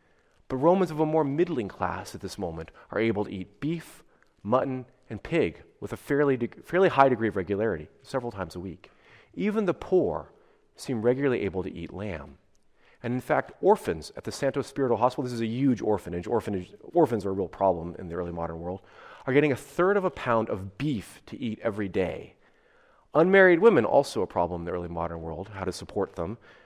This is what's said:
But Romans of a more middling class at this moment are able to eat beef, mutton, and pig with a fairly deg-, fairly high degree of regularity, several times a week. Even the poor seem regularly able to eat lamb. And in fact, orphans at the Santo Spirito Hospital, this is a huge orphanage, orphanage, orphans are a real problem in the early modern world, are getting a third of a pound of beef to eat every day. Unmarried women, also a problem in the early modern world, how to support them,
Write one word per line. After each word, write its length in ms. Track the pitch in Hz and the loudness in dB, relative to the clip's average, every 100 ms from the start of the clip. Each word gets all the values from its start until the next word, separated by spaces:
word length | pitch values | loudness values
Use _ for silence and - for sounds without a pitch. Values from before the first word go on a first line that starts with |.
| _ _ _ _ _ | _ _ _ _ _
But 80 | 131 | 0
Romans 340 | 156 190 175 | 2 4 2
of 100 | 151 | 0
a 60 | 156 | 0
more 180 | 160 | 2
middling 440 | 143 143 175 135 98 | 0 0 0 -2 -4
class 460 | - 90 90 98 | -4 -4 -4 -10
at 60 | - | -12
this 180 | 95 - | -12 -8
moment 320 | 92 82 82 - - | -8 -8 -12 -16 -8
are 100 | - | -2
able 240 | 113 101 | 0 0
to 80 | 104 | -4
eat 280 | 95 87 _ | -6 -12 _
beef, 420 | 147 170 - - _ _ _ _ | -6 -6 -8 -20 _ _ _ _
mutton, 440 | 101 123 135 131 123 _ _ | -2 0 0 -4 -10 _ _
and 120 | 104 | -12
pig 400 | - 165 98 - - _ | -4 0 0 -2 -16 _
with 120 | - | -12
a 40 | 113 | -12
fairly 400 | - 143 143 131 | -2 2 2 2
deg-, 280 | 117 - | -2 -6
fairly 240 | - 175 190 | -4 2 4
high 200 | 139 139 | 6 6
degree 200 | 117 110 | 6 0
of 80 | 98 | -2
regularity, 520 | 90 98 110 82 76 _ | -2 -2 0 -2 -8 _
several 300 | - 135 120 | -8 -6 -6
times 220 | 101 87 | -8 -10
a 60 | 90 | -8
week. 300 | 92 80 - _ _ - _ | -12 -14 -18 _ _ -20 _
Even 320 | - 196 214 196 | -4 -2 0 0
the 80 | |
poor 560 | - - 185 110 76 73 - _ _ _ - | -2 0 2 2 -2 -8 -18 _ _ _ -16
seem 260 | - 117 | -6 0
regularly 400 | 117 131 139 120 | 2 2 0 0
able 200 | 98 92 | -2 -4
to 120 | 90 | -6
eat 180 | 87 85 | -8 -10
lamb. 460 | 92 104 80 71 67 _ _ _ _ _ _ | -10 -8 -8 -12 -20 _ _ _ _ _ _
And 120 | 120 | -6
in 60 | 123 | -6
fact, 300 | - 143 - - | 0 0 0 0
orphans 520 | 180 208 - 82 - - | 2 4 2 -6 -6 -12
at 60 | |
the 80 | - | -12
Santo 320 | - 139 135 | -4 -2 -2
Spirito 320 | 123 - 131 | -4 -2 0
Hospital, 300 | 110 123 - | 4 2 0
this 80 | 127 | -4
is 80 | 120 | -2
a 60 | 113 | -2
huge 360 | 117 139 117 | 2 2 2
orphanage, 460 | 107 101 87 87 95 | 2 0 -2 -8 -2
orphanage, 440 | 117 104 98 90 - - | -2 0 -4 -6 -14 -2
orphans 340 | 170 143 113 95 | 2 4 2 -2
are 40 | |
a 20 | |
real 160 | 95 90 | -2 -4
problem 480 | - 98 85 85 - | 0 2 2 -4 -10
in 100 | 87 | -8
the 60 | |
early 160 | 85 87 | -6 -6
modern 300 | 85 82 82 | -6 -8 -8
world, 200 | 87 95 - - - - - | -8 -10 -12 -20 -20 -12 0
are 60 | |
getting 200 | 135 151 | 2 4
a 40 | 123 | 0
third 400 | - - 185 202 | -4 -2 2 2
of 80 | |
a 60 | 185 | -2
pound 380 | - 127 117 113 | -4 -2 0 0
of 300 | 107 98 - | -4 -8 -6
beef 420 | 147 117 - - - | -4 -4 -6 -18 -18
to 140 | 104 | -10
eat 180 | 117 107 | -8 -4
every 260 | 113 101 101 | -4 -4 -2
day. 460 | 98 90 - - _ _ _ _ _ _ _ _ | -2 -2 -4 -12 _ _ _ _ _ _ _ _
Unmarried 440 | 147 175 196 185 165 | 4 6 8 8 8
women, 260 | 226 165 | 8 6
also 380 | 107 135 143 113 | 6 4 2 -2
a 40 | 92 | -2
problem 360 | 92 85 87 | 0 0 -2
in 20 | 85 | -4
the 60 | |
early 160 | 87 87 | -6 -6
modern 320 | 85 85 82 | -4 -6 -6
world, 300 | 82 80 101 | -8 -8 -10
how 100 | 98 | -6
to 80 | 95 | -6
support 420 | - - - 95 | -6 -6 -4 -4
them, 240 | - 85 - - - | -4 -6 -8 -14 -20